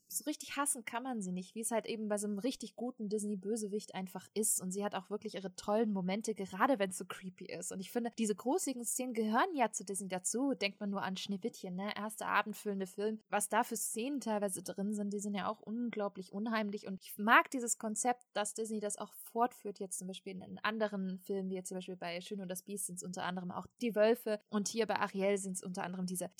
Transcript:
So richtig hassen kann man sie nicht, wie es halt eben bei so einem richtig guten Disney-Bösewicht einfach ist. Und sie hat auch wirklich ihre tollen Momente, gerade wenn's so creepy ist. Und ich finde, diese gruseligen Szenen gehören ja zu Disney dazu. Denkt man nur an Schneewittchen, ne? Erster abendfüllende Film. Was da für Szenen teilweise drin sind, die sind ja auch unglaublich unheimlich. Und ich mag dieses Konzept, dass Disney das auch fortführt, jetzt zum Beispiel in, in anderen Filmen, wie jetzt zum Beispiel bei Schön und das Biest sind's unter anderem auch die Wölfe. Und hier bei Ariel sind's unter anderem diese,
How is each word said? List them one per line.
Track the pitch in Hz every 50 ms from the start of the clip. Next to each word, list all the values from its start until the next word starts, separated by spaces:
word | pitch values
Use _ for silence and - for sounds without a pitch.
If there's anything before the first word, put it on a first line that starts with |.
| _ -
So | - - -
richtig | 302 294 - - - -
hassen | 277 285 285 - 254 220
kann | - 247 233 254
man | 269 247 220
sie | 190 180 180
nicht, | 185 185 - -
wie | 220
es | 226 -
halt | 233 220 -
eben | - 226 214 220 208
bei | 208 208
so | 208
einem | 208 208 196
richtig | 190 277 - - 240 202 -
guten | - 233 247 - - 214 196
Disney-Bösewicht | 208 214 208 208 214 185 185 196 233 226 214 196 196 214 - - -
einfach | 190 190 185 - 185 - - _
ist. | 208 220 - - -
Und | - 185 185
sie | 202 202
hat | 208 -
auch | 185 185 -
wirklich | 202 214 226 208 -
ihre | - 190 190 185
tollen | - - 214 208 220 240 220 202
Momente, | 190 175 180 190 226 220 226 208
gerade | - 190 185 190 190 233 254 269 202
wenn's | 196 185 185 -
so | 185
creepy | - - - 190 185 185 - 180
ist. | - - 175 175 - 185
Und | 190
ich | 185 -
finde, | - 240 233 233 - -
diese | 226 208 208
gruseligen | 185 - 247 311 370 - 285 262 240 233
Szenen | - - - 247 254 226
gehören | 226 220 214 220 254 339 392 339
ja | 277 233 220 -
zu | - 196
Disney | 208 196 190 202 185
dazu. | 185 180 - - - 233 277 277 247
Denkt | - 202 202 202 -
man | 208 202
nur | 196 196 -
an | 185 190
Schneewittchen, | - - - 202 190 - 202 - - - 185 180
ne? | 185 196 214 -
Erster | - 202 220 214 - 190
abendfüllende | 175 185 202 208 214 202 - - 208 196 190 190
Film. | 180 - - 202 220 220 214 - _
Was | 190 208 208 -
da | 214 220 247
für | - 233
Szenen | 214 - - - 220 233 277 294 262
teilweise | - 226 214 208 208 202 190 - 185
drin | - 180 - 196 208 214
sind, | 208 202 202 196
die | 208
sind | 196 208 202
ja | 190 185 -
auch | 220 -
unglaublich | - - 220 240 240 233 - 214 202 202 196 190 185 - -
unheimlich. | 202 220 233 226 214 214 202 202 208 -
Und | - 190 - -
ich | - - -
mag | 202 226 247 320 339 -
dieses | - 254 233 226 - -
Konzept, | - 220 214 - - 247 247 - - _ _
dass | 208 208 - -
Disney | 226 226 214 220 214
das | 208 208 - -
auch | 208 208 -
fortführt, | - - - - 233 240 247 - - - 202 196 -
jetzt | 202 185 - -
zum | 185 185
Beispiel | 190 - - 196 185
in, | 185 190
in | 196 185 -
anderen | - 208 220 220 214 208 208 196 190 185 185 190
Filmen, | - - 196 196 190 185
wie | 190
jetzt | 185 185 -
zum | 190 185
Beispiel | 185 190 185
bei | 180 175 170 170 180
Schön | 180 - 214 196
und | 190 175
das | 185 180 -
Biest | - 202 202 -
sind's | - 175 180 170
unter | 180 180 185 -
anderem | 175 185 185 180 180
auch | - 185 180 - - _
die | 240 233 190
Wölfe. | 208 214 226 240 240 - 220 214 208 - _
Und | 208 214 196 -
hier | - 226 220
bei | 202 196
Ariel | - 208 185 - 190 190 202 202 196
sind's | 196 190 185 - -
unter | 190 180 196 -
anderem | 180 180 185 185
diese, | 180 185 175 175 175 -